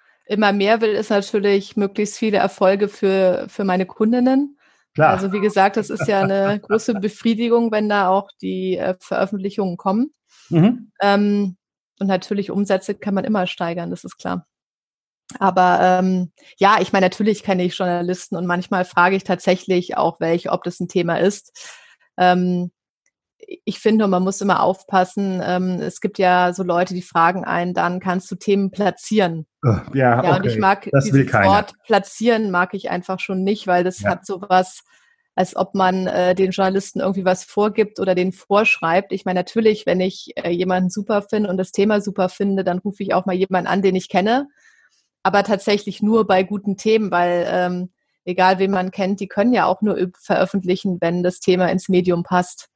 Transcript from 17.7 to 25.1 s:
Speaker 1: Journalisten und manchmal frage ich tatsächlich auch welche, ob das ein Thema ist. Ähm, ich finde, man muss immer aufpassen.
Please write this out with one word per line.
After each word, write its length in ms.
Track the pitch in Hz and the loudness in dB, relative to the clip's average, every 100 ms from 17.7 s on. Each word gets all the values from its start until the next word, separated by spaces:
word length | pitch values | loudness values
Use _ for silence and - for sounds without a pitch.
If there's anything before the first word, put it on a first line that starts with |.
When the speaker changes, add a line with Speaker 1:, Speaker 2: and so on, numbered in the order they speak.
| - | -2
Speaker 1:
Journalisten 600 | 180 175 175 180 - 170 | -2 -2 -4 -6 -6 -6
und 100 | 175 | -2
manchmal 380 | 175 180 190 | -2 -2 -2
frage 320 | 185 - 180 190 | 0 2 2 2
ich 80 | |
tatsächlich 720 | - 180 - 180 - 180 180 - | -2 -2 0 0 0 -2 -2 -2
auch 240 | 160 165 | -2 0
welche, 300 | 165 170 - | -2 -2 -2
ob 120 | 151 | -4
das 160 | 175 - | -6 -8
ein 100 | 180 | -4
Thema 280 | 185 170 165 | -2 -2 0
ist. 420 | 185 202 - - - - - _ _ - | 0 -2 -12 -20 -20 -20 -20 _ _ 2
Ähm, 520 | 180 180 180 180 175 - _ _ _ _ _ _ - - | 4 4 2 -2 -4 -12 _ _ _ _ _ _ -20 -10
ich 160 | - - | -10 -2
finde, 260 | 220 220 208 | 0 2 2
man 140 | 185 | 2
muss 180 | 185 190 | 0 -2
immer 220 | 202 180 | -2 2
aufpassen. 760 | - 190 - 190 185 | 0 -2 -2 0 0